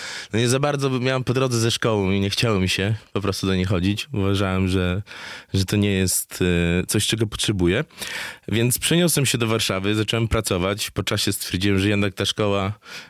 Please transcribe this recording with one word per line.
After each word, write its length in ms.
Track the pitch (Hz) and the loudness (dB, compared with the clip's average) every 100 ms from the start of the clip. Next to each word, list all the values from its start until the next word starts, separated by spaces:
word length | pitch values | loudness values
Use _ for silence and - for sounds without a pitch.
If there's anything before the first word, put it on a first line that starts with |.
| - - - | -12 -12 -6
no 60 | 104 | -2
nie 100 | 120 | 0
za 120 | 131 | 2
bardzo 300 | 147 143 135 | 0 0 -2
by-, 100 | 127 | -2
miałem 240 | 127 131 | 0 -2
po 100 | 123 | 0
drodze 260 | 127 131 120 | 0 0 0
ze 100 | 113 | 0
szkołą 400 | - 123 107 95 | 0 0 0 0
i 100 | 98 | 0
nie 100 | 98 | 0
chciało 300 | 101 120 101 | 0 0 2
mi 80 | 92 | 0
się 260 | - 98 110 - | 0 -2 -2 -6
po 80 | 104 | -4
prostu 260 | 98 95 95 | -4 -2 0
do 80 | |
niej 100 | 95 | 0
chodzić. 440 | 92 95 92 101 - | 0 0 0 -2 -4
Uważałem, 560 | 120 95 98 98 92 95 | -4 -2 0 0 0 0
że, 340 | 92 90 92 - - - - - | 0 0 -2 -6 -14 -16 -16 -4
że 100 | 95 | -2
to 120 | 92 104 | 0 0
nie 140 | 101 | 2
jest, 500 | 98 92 - - - 90 87 85 87 | 2 0 -2 -6 -2 0 2 2 0
e, 40 | 90 | 0
coś, 200 | 110 - | -2 -2
czego 200 | 113 113 | -2 -2
potrzebuję. 580 | - - 104 87 101 160 - - - - - - | -2 -2 2 2 2 -2 -10 -12 -10 -10 -12 -4
Więc 300 | 107 120 - | 0 0 0
przeniosłem 480 | - 165 175 156 135 | 0 2 4 2 4
się 120 | 123 | 4
do 80 | 117 | 4
Warszawy, 480 | 110 - 95 98 | 2 2 0 2
zacząłem 340 | 107 107 113 113 | 2 2 0 2
pracować. 600 | 113 107 95 92 104 - | 2 2 2 2 0 -2
Po 120 | - | -4
czasie 300 | 101 107 - | -2 0 0
stwierdziłem, 460 | 95 - 95 101 98 | -2 -4 0 2 2
że 100 | 98 | 2
jednak 260 | 101 101 | 2 0
ta 100 | - | -2
szkoła 480 | 98 - 104 101 98 107 - - - | -4 0 0 0 -2 -6 -14 -18 -12